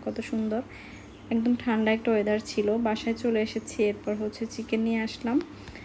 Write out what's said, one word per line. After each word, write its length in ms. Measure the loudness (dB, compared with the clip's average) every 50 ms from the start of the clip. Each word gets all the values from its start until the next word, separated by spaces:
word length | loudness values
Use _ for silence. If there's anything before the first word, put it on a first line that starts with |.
| -4
কত 160 | -6 -6 -6
সুন্দর, 400 | -6 -4 -2 -2 0 0 -2 -2 -4 -6 -12 -18 -16 -16 -16 -18 -18 -18 -18 -14 -6 0
একদম 260 | 0 2 4 4 2
ঠান্ডা 360 | 2 2 0 2 4 4 4
একটা 200 | 4 4 4 4
ওয়েদার 280 | 4 4 4 4 2 2 0
ছিল। 320 | -2 0 0 2 4 4 2
বাসায় 380 | 2 2 0 0 0 -2 -2
চলে 260 | 0 0 2 2 2
এসেছি, 420 | 2 0 -2 -6 -6 -6 0 2 2
এরপর 320 | 2 2 0 -2 -4 -2
হচ্ছে 300 | -2 -2 -4 -4 -4 -8
চিকেন 340 | -6 -6 -8 -4 -2 0 2
নিয়ে 220 | 2 2 2 2
আসলাম। 400 | 0 -2 -4 -4 -2 2 2 2 0 0 -8 -16 -14 -14 -14 -14